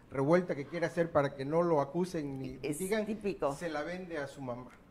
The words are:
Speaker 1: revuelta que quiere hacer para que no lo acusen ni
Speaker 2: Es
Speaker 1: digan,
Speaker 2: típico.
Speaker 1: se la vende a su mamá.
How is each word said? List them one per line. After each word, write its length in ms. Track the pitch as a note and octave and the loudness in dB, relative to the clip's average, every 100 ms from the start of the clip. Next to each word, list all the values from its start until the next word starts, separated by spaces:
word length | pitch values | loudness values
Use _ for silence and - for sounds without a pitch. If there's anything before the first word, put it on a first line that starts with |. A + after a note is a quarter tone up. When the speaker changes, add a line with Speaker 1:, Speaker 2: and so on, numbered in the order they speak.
| - | -6
Speaker 1:
revuelta 440 | C3 C#3 F3+ F3 | 0 6 6 4
que 120 | C#3 C3+ | -4 -4
quiere 200 | E3+ E3 | -2 0
hacer 240 | F3 E3+ | 2 4
para 240 | D3+ C#3 | 4 2
que 100 | C3+ | 0
no 180 | C3+ E3 | 0 2
lo 180 | F3 D3+ | 4 4
acusen 580 | C#3 F3 F3+ E3 C#3+ C3+ | 4 0 0 -2 -4 -6
ni 200 | C3 C3 | -8 -6
Speaker 2:
Es 160 | D3+ D3 | -4 -2
Speaker 1:
digan, 260 | F#3 A3 | 0 0
Speaker 2:
típico. 480 | G#3+ A3 G3+ - C#3+ | 0 -2 -2 0 -2
Speaker 1:
se 140 | C#3+ E3+ | -2 -4
la 140 | D3+ | -4
vende 360 | D#3 F3+ F3+ D#3 | -4 -6 -6 -6
a 100 | C#3 | -6
su 120 | C#3 | -6
mamá. 300 | B2+ A#2+ B2 - - | -8 -8 -10 -18 -16